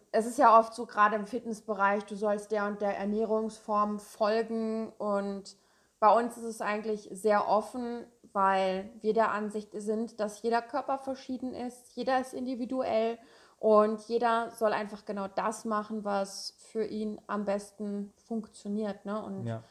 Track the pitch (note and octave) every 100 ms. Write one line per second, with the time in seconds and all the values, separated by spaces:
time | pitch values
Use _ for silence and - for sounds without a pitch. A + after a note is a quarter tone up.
0 | - A3+ A3+ B3 A#3+ A3+ A3 - A3 G#3
1 | G#3 G#3+ G3 A#3 A#3 G#3+ - G3 G3 G#3
2 | G#3 G3+ G#3 G#3 G#3 G#3+ G#3 G#3 G3+ -
3 | G3+ G#3 A3 A3 A3 G#3+ - G#3 G#3 G#3
4 | - - G#3 A3+ A3+ A3+ A3 A3 A3 -
5 | G#3 G3+ G3+ G3 F#3+ - _ _ _ -
6 | G#3+ A3 A#3+ A#3 A3+ A3 G3+ G#3+ A3 G#3
7 | - F#3 G#3+ G#3 - G3+ G#3+ B3+ A#3+ A#3+
8 | A3+ _ - G3 F#3+ F#3+ F#3+ F#3 G#3 -
9 | G#3+ A3 G#3+ G#3 G#3+ G#3+ G#3 G#3+ G#3 G#3+
10 | A#3 - G#3 - A#3 A#3 A#3 C#4 C4+ C4+
11 | C4+ C4 - B3+ B3+ - B3 - - B3
12 | A#3+ C4 C4 C4 B3+ A#3+ B3 C4 - A3
13 | A3+ A#3 - - - - A3 G#3 G#3+ G#3+
14 | - A#3 A#3 A3+ A#3 - G#3+ D3+ G#3 G#3
15 | - G3+ G3 G3 G3+ A3+ A3+ G#3+ G#3 A3
16 | G3+ G3 G3 - - - - A3 G#3+ G#3+
17 | G#3+ G#3+ - G#3 G#3 G#3 G3+ - G#3 G3+
18 | G3+ _ - A3+ G#3 - G#3 G#3 G#3 G3+
19 | G3 G#3+ - G3 A#2 A2+ -